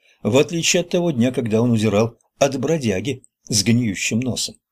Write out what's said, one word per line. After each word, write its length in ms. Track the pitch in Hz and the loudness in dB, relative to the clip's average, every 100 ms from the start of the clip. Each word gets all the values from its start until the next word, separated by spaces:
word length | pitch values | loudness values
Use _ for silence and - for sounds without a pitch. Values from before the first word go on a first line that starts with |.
| _ _ | _ _
В 140 | - 131 | 0 2
отличие 440 | 147 165 156 180 | 2 0 0 0
от 80 | 170 | 0
того 220 | 180 175 | -2 0
дня, 200 | 127 127 | 0 0
когда 300 | 127 117 110 | 0 0 2
он 100 | 123 | 2
удирал 460 | 110 107 101 117 - _ - | 2 2 2 0 -4 _ -2
от 200 | 135 135 | 0 0
бродяги 640 | 131 165 117 92 117 123 _ _ - | -2 -2 0 -2 -4 -8 _ _ -4
с 160 | 120 | 0
гниющим 560 | 117 117 117 90 - 113 | 2 2 0 -2 -4 -2
носом. 360 | 127 95 - - _ | -4 -6 -8 -10 _